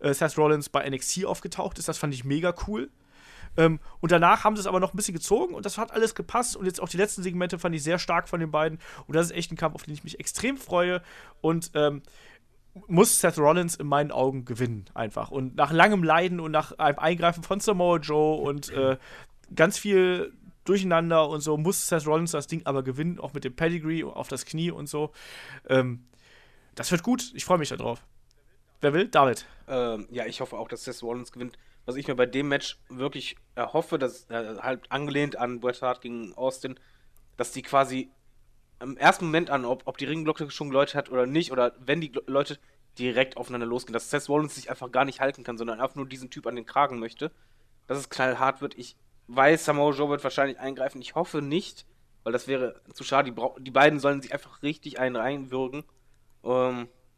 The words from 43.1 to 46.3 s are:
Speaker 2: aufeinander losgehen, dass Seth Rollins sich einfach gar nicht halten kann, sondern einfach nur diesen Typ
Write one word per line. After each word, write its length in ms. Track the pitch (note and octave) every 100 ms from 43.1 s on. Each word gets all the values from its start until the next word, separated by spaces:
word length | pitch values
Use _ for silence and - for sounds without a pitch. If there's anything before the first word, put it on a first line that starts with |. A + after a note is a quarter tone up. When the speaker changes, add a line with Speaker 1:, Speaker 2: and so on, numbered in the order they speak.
| A#2+ C3 -
Speaker 2:
aufeinander 280 | B2 B2 A#2
losgehen, 280 | B2 -
dass 160 | A2+ -
Seth 180 | D3 C#3+
Rollins 260 | D3 D3+
sich 140 | - B2
einfach 220 | B2+ B2
gar 140 | B2+ C#3
nicht 140 | -
halten 240 | C3+ C3+
kann, 120 | B2 A2+
sondern 240 | A#2 A2+
einfach 160 | C3+ C#3+
nur 100 | C3
diesen 220 | C3
Typ 180 | B2+